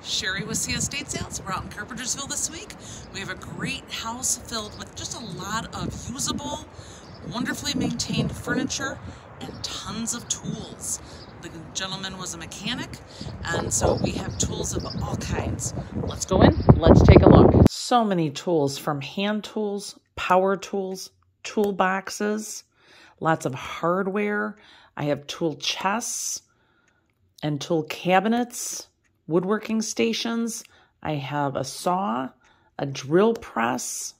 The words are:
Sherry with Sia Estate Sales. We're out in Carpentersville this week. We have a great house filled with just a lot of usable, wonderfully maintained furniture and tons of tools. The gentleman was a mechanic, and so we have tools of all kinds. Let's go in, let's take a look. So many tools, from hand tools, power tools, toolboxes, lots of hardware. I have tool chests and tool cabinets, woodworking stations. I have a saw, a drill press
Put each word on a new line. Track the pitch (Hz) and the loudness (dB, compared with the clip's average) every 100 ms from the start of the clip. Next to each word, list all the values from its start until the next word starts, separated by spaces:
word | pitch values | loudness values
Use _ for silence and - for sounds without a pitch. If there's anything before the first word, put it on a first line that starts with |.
Sherry | - - 202 233 | -4 -4 -2 -4
with | 214 220 | -4 -4
Sia | - 240 | -2 -2
Estate | 240 277 294 | -2 -4 -6
Sales. | 339 339 - | -8 -6 -8
We're | 190 | -6
out | 170 | -6
in | 175 | -8
Carpentersville | 190 - 233 254 269 277 | -12 -10 -8 -6 -6 -6
this | 285 - | -4 -4
week. | 320 415 - - - - | -6 -14 -16 -14 -16 -12
We | 190 | -10
have | 196 | -8
a | 185 | -8
great | - - 247 262 - | -10 -8 -6 -8 -8
house | - 226 240 254 247 | -8 -6 -4 -2 -2
filled | - 233 214 - | -4 -8 -8 -12
with | - | -14
just | - 330 - | -12 -10 -10
a | |
lot | 226 180 190 220 - | -10 -10 -4 -6 -6
of | 196 - - - | -6 -6 -6 -10
usable, | 254 285 - 285 - - - - - - - - | -6 -4 -4 -4 -8 -10 -18 -18 -18 -18 -14 -8
wonderfully | 226 254 - 294 | -4 -4 -4 -4
maintained | 269 254 240 - - 214 | -2 -2 -2 -2 -2 -2
furniture | - - 247 - - 277 - - - - - | -4 -2 -2 -2 -2 -4 -6 -12 -16 -18 -14
and | - - | -12 -10
tons | - - - 196 226 | -8 -8 -8 -6 -4
of | 240 - | -6 -6
tools. | - - 226 - - - - - - - - | -6 -4 -8 -10 -10 -8 -8 -10 -16 -18 -16
The | 170 165 160 | -14 -14 -10
gentleman | - 190 190 190 190 | -6 -6 -6 -8 -8
was | 180 | -10
a | 170 | -10
mechanic, | 160 - 208 262 339 - - - - - | -12 -8 -6 -4 -6 -12 -16 -12 -12 -8
and | - 170 - | -4 -2 0
so | - - - | 2 2 2
we | - | 0
have | - - - | 0 -4 -2
tools | - - - - | -2 0 -4 -4
of | - - | -4 -4
all | - - | -4 -4
kinds. | - - - - - - - - | -2 -2 -2 -4 -4 -6 -6 -4
Let's | - - - | -4 -6 2
go | 185 | 8
in, | - - - - | 8 8 4 6
let's | 160 - | 8 10
take | - 190 | 12 12
a | 190 | 12
look. | 180 - - - | 12 10 10 6
So | - - 247 | 4 2 4
many | 220 180 156 | 4 2 2
tools, | 139 - 165 139 139 | 0 0 2 2 0
from | - 143 | -4 -4
hand | 135 - 202 214 | -4 -4 -2 -2
tools, | - - 208 202 - - _ - | -4 -4 -4 -4 -8 -16 _ -6
power | - 185 190 | 4 6 6
tools, | 190 - 202 185 185 - _ _ _ | 0 -2 -4 -4 -8 -12 _ _ _
toolboxes, | - - 202 190 185 190 190 - 208 214 214 - _ _ _ - - _ | -6 0 0 2 2 2 -4 -4 -2 -2 -6 -12 _ _ _ -20 -20 _
lots | 156 160 156 | 2 2 0
of | |
hardware. | 131 - - 165 185 196 202 208 208 208 208 - - - - | -4 -8 -2 0 2 0 0 -2 -2 -4 -8 -20 -20 -18 -4
I | |
have | 147 139 143 | -2 -2 -4
tool | - 170 | -2 -2
chests | 139 - - 190 214 240 - - - _ _ _ _ _ _ _ _ _ _ | -2 -4 -2 0 0 -2 -6 -6 -8 _ _ _ _ _ _ _ _ _ _
and | 151 147 | -4 -4
tool | - 165 | 0 0
cabinets, | 156 - 175 185 202 240 240 - - - - _ _ _ - | 0 -4 4 4 6 2 0 -4 -8 -10 -12 _ _ _ 0
woodworking | 165 180 208 - 220 | 0 2 -2 0 -2
stations. | 214 - 233 220 233 233 233 - - _ _ _ | -2 0 0 2 -2 -2 -4 -6 -14 _ _ _
I | - | -4
have | 151 135 147 139 139 | -4 -2 -2 0 -2
a | |
saw, | 135 - 185 180 202 240 262 _ _ _ _ - | -4 -2 0 0 0 -2 -4 _ _ _ _ -6
a | 139 | -6
drill | 135 131 170 220 | -4 2 6 6
press | 226 - - 226 254 - - - | 2 -4 -2 0 0 -4 -8 -10